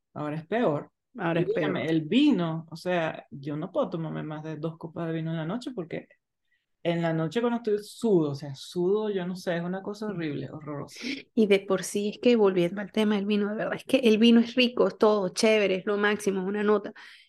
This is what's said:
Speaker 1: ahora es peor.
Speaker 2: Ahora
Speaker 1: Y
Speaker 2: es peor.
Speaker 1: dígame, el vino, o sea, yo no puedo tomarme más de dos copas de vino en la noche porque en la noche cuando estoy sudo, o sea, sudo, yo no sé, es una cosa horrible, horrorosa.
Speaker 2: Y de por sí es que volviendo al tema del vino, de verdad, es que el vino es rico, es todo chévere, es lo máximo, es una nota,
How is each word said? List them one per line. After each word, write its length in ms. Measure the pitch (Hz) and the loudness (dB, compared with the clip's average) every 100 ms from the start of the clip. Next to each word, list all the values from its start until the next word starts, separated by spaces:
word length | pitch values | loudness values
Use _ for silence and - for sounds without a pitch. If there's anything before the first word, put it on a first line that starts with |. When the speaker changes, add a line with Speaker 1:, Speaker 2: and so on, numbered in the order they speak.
| _ | _
Speaker 1:
ahora 220 | 165 147 156 | -10 -8 -8
es 80 | 156 | -4
peor. 440 | 220 214 143 - _ _ 240 | 0 0 0 -6 _ _ -6
Speaker 2:
Ahora 220 | 170 170 | -2 0
Speaker 1:
Y 20 | |
Speaker 2:
es 40 | - | 0
peor. 60 | 440 | 0
Speaker 1:
dígame, 300 | 170 180 143 | -2 -2 0
el 120 | 160 | -2
vino, 640 | 151 233 294 202 165 160 - | 0 2 4 4 0 -4 -8
o 40 | 165 | -10
sea, 500 | 180 175 160 - - | -4 -2 -2 -6 -12
yo 240 | 147 143 147 | -12 -8 -6
no 140 | 170 | -4
puedo 180 | 302 214 | -4 -2
tomarme 320 | 170 160 160 | -4 -6 -6
más 200 | 151 151 | -8 -8
de 120 | 156 151 | -10 -8
dos 200 | 165 160 | -8 -8
copas 300 | 165 170 165 | -12 -8 -6
de 60 | |
vino 180 | 165 160 | -4 -4
en 60 | 165 | -4
la 80 | 156 | -4
noche 260 | 233 269 240 | -6 -8 -10
porque 320 | 160 139 - _ _ _ _ _ _ _ | -8 -10 -12 _ _ _ _ _ _ _
en 180 | 170 170 | -2 0
la 100 | 165 | 0
noche 280 | 160 160 233 | 0 -2 0
cuando 160 | 240 233 | -2 -2
estoy 220 | 220 208 | -2 -2
sudo, 480 | - - 233 185 151 | -4 -4 2 4 2
o 40 | 139 | -2
sea, 200 | 147 135 | -10 -14
sudo, 540 | - 180 175 208 214 | -8 -2 0 0 0
yo 140 | 196 175 | -4 -4
no 80 | 185 | -6
sé, 220 | 190 170 | -4 -4
es 60 | |
una 180 | 175 190 | -4 -6
cosa 240 | 196 208 214 | -8 -8 -8
horrible, 420 | 180 160 139 139 | -6 -4 -6 -8
horrorosa. 480 | 156 143 143 139 - - 269 - - | -10 -10 -10 -10 -12 -10 -10 -4 0
Speaker 2:
Y 100 | 208 | 4
de 120 | 196 | 4
por 240 | 196 185 | 2 -2
sí 260 | 175 202 208 | -2 -4 -4
es 100 | - | 0
que 160 | 247 240 | 4 6
volviendo 460 | 196 185 175 196 | 4 4 0 -2
al 100 | 202 | -6
tema 240 | 226 208 208 | 0 2 2
del 100 | 196 | 0
vino, 240 | 208 208 | 0 -2
de 60 | 220 | -4
verdad, 200 | - 160 | -6 -6
es 80 | |
que 140 | - 262 | 0 2
el 200 | 220 214 | 6 8
vino 220 | 233 233 | 8 8
es 160 | 233 254 | 6 2
rico, 320 | 240 - 190 | 2 2 0
es 100 | - | 4
todo 320 | 214 214 180 | 4 4 0
chévere, 460 | 180 220 214 196 190 | 2 4 4 4 0
es 100 | 214 | -2
lo 120 | 208 | 0
máximo, 440 | 208 208 196 190 | 2 2 0 -2
es 60 | 185 | -2
una 160 | 208 | 0
nota, 300 | 208 208 202 - - - | 2 2 0 -12 -20 -20